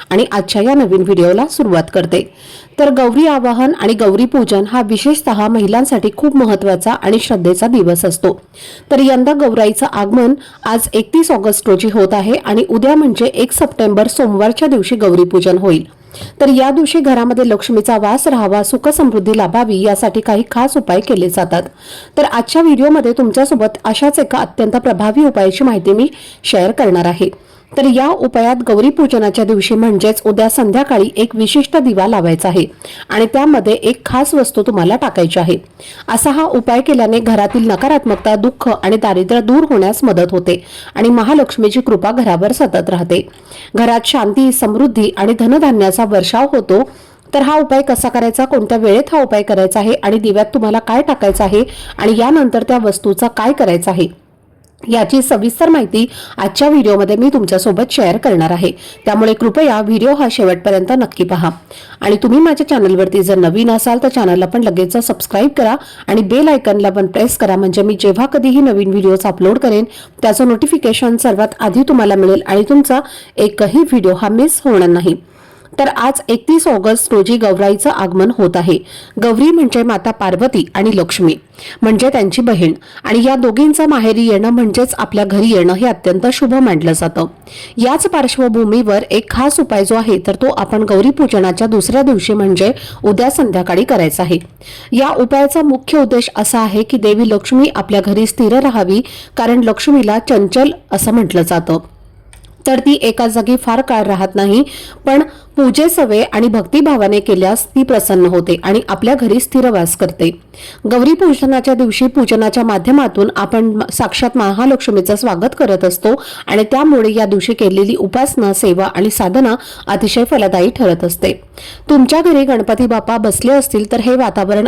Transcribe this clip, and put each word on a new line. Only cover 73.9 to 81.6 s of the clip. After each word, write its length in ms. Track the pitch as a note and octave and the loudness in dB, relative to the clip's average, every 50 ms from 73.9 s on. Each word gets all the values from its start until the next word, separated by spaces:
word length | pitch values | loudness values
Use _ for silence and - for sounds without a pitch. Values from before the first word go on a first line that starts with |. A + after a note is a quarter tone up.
| C4 A#3+ F#3 F#3 F#3 | 0 0 2 0 0
हा 160 | F#3 A3 G3+ | 0 -2 -2
मिस 320 | G#3+ A3+ C4+ D#4+ - - - | 0 0 0 0 0 -2 0
होणार 240 | C#4+ A3+ F#3+ F3+ E3+ | 0 2 4 4 4
नाही. 260 | F3 F3 E3+ F3+ - - - - - - - - - - - - - - | 2 2 2 0 -2 -2 -6 -16 -20 -20 -20 -20 -20 -20 -20 -12 -4 -2
तर 80 | C#4 C#4+ | -2 -2
आज 320 | - - A#3 C4 C4+ - - - | -2 -2 -2 -2 -2 -4 -4 -4
एकतीस 380 | A#3 A#3 - - D#4+ E4 D#4+ E4+ | -4 -2 0 2 2 2 2 2
ऑगस्ट 460 | B3 G3+ F#3 G#3+ A3 A#3+ - - C4 | 0 0 0 0 0 0 -2 0 0
रोजी 220 | G3+ F#3+ G#3 A#3+ A#3 | 2 2 2 0 0
गौराईचं 520 | A3 G3+ F#3 F3+ G3+ G3+ G3+ G3+ - C#4+ | 0 0 0 0 0 0 0 0 0 -2
आगमन 420 | - - G3 F3+ F3 F#3 F#3+ A#3 A#3+ - | -2 -2 -4 -4 0 0 0 0 0 0
होत 180 | G3+ F3 F3 | 0 0 0
आहे. 220 | F3+ E3 F3+ E3 - - - - - - - - - | 0 0 0 0 -2 -2 -8 -18 -20 -20 -14 -8 -4
गौरी 280 | A3 A#3 A3+ A3 C#4 D#4+ | -2 -2 0 2 2 2
म्हणजे 320 | E4+ E4 D4+ A#3 - A#3+ A#3 | 4 2 2 2 0 0 0
माता 280 | A#3+ A3 F#3+ - A#3 | 0 -2 -2 -4 -4
पार्वती 520 | A3 - G3+ F#3 F#3 F3+ A#3 C4 - G3 D3+ - - | -6 -4 -2 -2 -2 0 0 0 0 -2 -4 -2 -2
आणि 160 | F3+ G3+ A3 G#3 | -2 0 0 0
लक्ष्मी 420 | F#3+ E3+ E3+ - - F3+ D#3+ D#3 - - _ _ - | 0 -2 -2 -2 0 0 0 0 -2 -8 _ _ -20